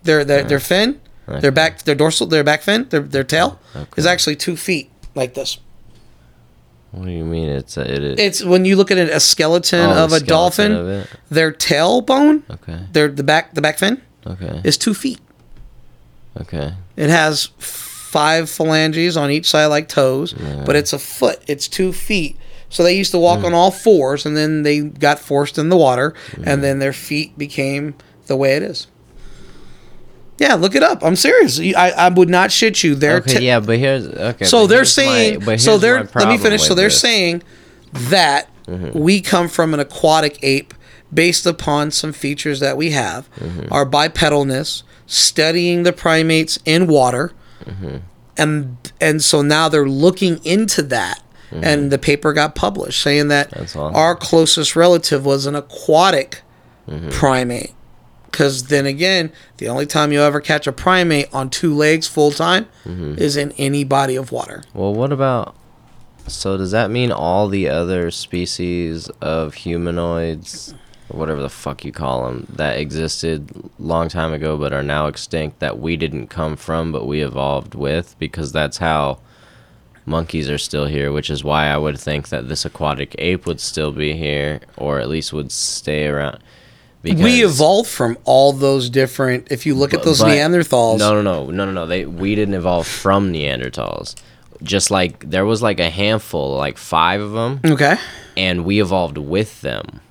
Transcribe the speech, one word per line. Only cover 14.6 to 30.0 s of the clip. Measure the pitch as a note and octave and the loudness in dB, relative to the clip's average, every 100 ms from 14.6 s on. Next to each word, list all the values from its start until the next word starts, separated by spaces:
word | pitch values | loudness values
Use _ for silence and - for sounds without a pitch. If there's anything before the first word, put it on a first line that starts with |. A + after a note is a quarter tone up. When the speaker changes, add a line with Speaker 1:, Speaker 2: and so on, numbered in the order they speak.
Speaker 1:
is | F#2+ - | -2 0
two | - | 0
feet. | G3+ C3+ - _ _ - - - - - - - - - - | -2 -4 -8 _ _ -20 -20 -20 -20 -20 -20 -20 -20 -18 -14
Speaker 2:
Okay. | E2 E2 C#2+ F#2 - - | -10 -8 -8 -10 -14 -4
Speaker 1:
It | D3+ | 2
has | E3 D#3 D3 - _ | 2 2 0 -6 _
five | - - - - - D#3 D3+ D#3+ D#3+ | -14 -14 -14 -16 -4 0 2 2 -2
phalanges | - D#3+ D#3 D#3 D#3 E3+ E3 | -2 0 2 2 0 0 0
on | C#3+ | 0
each | D3 F3 | 0 0
side | D#3 D3+ | 2 4
like | D3 D#3 | 2 0
toes, | - C3+ C3 E3+ C3+ | 0 2 0 -4 -8
Speaker 2:
Yeah. | D3 C#3+ C#3 | -8 -6 0
Speaker 1:
but | D3 | 0
it's | - | 0
a | C#3+ | -6
foot. | - - B2+ - - | -8 -2 -2 -2 -6
It's | C#3+ - | -6 -6
two | - F#3 | -2 -2
feet. | F#3 - G#3 D3+ - - - - | -2 -2 -2 -2 -8 -14 -16 -14
So | - | 2
they | F3 F#3 | 4 4
used | G3 | 0
to | F3 | 2
walk | E3+ F3+ | 4 2
Speaker 2:
Hmm. | F#3+ | 2
Speaker 1:
on | |
all | E3+ F#3 | 4 4
fours, | F#3+ A3+ F#3+ C3 C#3+ D#3 | 4 4 6 4 0 -2
and | D3+ | 0
then | D3+ D#3 | 0 0
they | D3+ D3 | 2 0
got | D3+ C#3+ D3 D3 | -2 0 2 2
forced | - C#3+ C#3+ - | 0 0 0 -2
in | D#3 | 2
the | F3+ | 6
water, | D3 B2 C#3+ - - - | 6 4 0 -4 -16 -8
Speaker 2:
Hmm. | - | -2
Speaker 1:
and | C#3 | 0
then | C#3 C#3 | 2 0
their | C3+ | -2
feet | C3+ - D3 D3+ - | -4 -6 -6 -6 -8
became | C#3+ C#3 C3+ C#3 D3 C#3+ - _ - | -8 -4 -4 -4 -6 -10 -20 _ -6
the | C3 | 0
way | C#3 C#3 | 2 2
it | |
is. | G3+ E3 - _ _ - - - - - - - - - | -2 -8 -12 _ _ -20 -18 -18 -20 -20 -20 -20 -20 -20